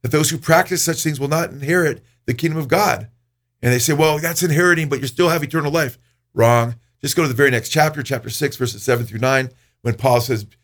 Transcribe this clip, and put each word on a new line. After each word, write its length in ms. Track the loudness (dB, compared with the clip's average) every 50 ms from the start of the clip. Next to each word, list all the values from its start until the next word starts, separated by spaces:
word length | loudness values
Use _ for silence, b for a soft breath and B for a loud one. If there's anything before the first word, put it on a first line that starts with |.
"that 100 | -4 0
those 180 | 0 2 2 0
who 80 | -2
practice 460 | -2 2 4 4 4 4 2 -2 -2 -2
such 200 | -2 -2 -2 -2
things 160 | -4 -2 -2
will 80 | -2
not 240 | -2 -2 -2 -2 -4
inherit 520 | -8 -8 -2 0 2 2 2 0 -2 -4 -10 _ _ _ _
the 80 | -6 -4
kingdom 260 | -2 -2 -2 -2 -2
of 80 | -2
God." 400 | 0 0 2 2 2 0 -2 -6 -12 _ _ _ _ _ _ _ _ _ _
And 100 | 0 0
they 80 | 2 2
say, 140 | 2 0 2
"Well, 260 | 4 4 2 2 0
that's 240 | -4 -4 -2 -2 0
inheriting, 460 | 2 2 4 4 4 4 2 0 -2
but 120 | -2 -4
you 60 | -4
still 220 | -4 0 2 2 2
have 140 | 2 0 -2
eternal 280 | -2 -2 -2 -2 0
life." 260 | 0 0 -2 -2 -6 -12 _ _ _ _ _ _ _
Wrong. 420 | 2 4 6 6 4 2 0 -4 -10 _ _ _ _
Just 140 | -6 -2 0
go 60 | 0
to 60 | 0
the 60 | 0 0
very 180 | -2 0 0
next 180 | 0 -2 -4 -2
chapter, 340 | 0 0 0 0 0 -4 -6
chapter 260 | -6 -6 -8 -6 -10
six, 280 | -6 -4 -4 -6 -4
verses 260 | -4 -6 -6 -6 -4 -2
seven 220 | -2 0 0 -2
through 140 | -6 -4 -2
nine, 300 | 0 0 0 0 -2 -4 -10 _ _ _ _ _
when 140 | -4 -4 -4
Paul 260 | 0 2 2 4 2
says 240 | 2 0 -4 -4 -4 -10 _ _